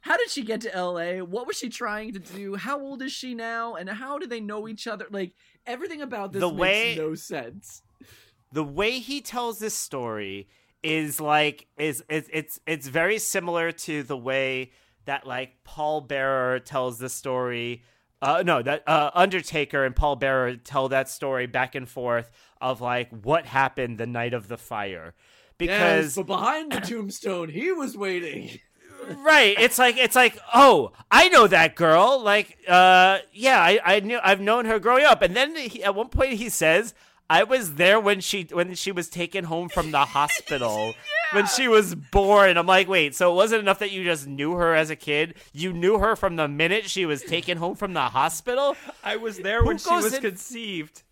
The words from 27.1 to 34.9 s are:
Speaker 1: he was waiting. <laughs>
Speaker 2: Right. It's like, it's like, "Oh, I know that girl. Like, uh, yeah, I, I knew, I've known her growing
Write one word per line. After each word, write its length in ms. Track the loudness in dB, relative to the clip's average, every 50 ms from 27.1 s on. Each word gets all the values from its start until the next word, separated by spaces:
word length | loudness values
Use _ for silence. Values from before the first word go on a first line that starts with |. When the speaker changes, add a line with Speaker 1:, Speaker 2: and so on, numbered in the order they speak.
| -10 -10 -8 -8 -6 -6 -8 -8
Speaker 1:
he 240 | -8 -6 -4 -4 -4
was 240 | -4 -6 -8 -8
waiting. 540 | -8 -6 -6 -6 -6 -6 -8 -12 -12 -14 -14 -18 -20 _
<laughs> 60 | _ _ _ _ -20 -20 -18 -14 -14 -14 -2
Speaker 2:
Right. 360 | 4 6 8 8 8 6 6 4
It's 200 | 4 2 4 4
like, 200 | 4 4 4 4
it's 180 | 2 4 6
like, 200 | 6 6 6 4 -2 -10 2 8
"Oh, 360 | 10 10 10 10 8 4 -2 _ -16 -4 _
I 180 | 6 6 8 10
know 180 | 10 8 8
that 300 | 10 8 6 4 4 2
girl. 420 | 2 4 6 8 8 8 6 4 2
Like, 400 | 2 2 2 2 2 -2 -10 _ _
uh, 520 | 6 8 8 10 10 10 10 8 6 4 2 -2 _ _
yeah, 280 | -2 2 4 4 6 6
I, 160 | 6 4 4 4
I 160 | 2 2 2
knew, 180 | 2 -2 -6 0 2
I've 160 | 2 2 2
known 240 | 2 0 0 0 0
her 160 | 0 -2 0
growing 240 | 2 4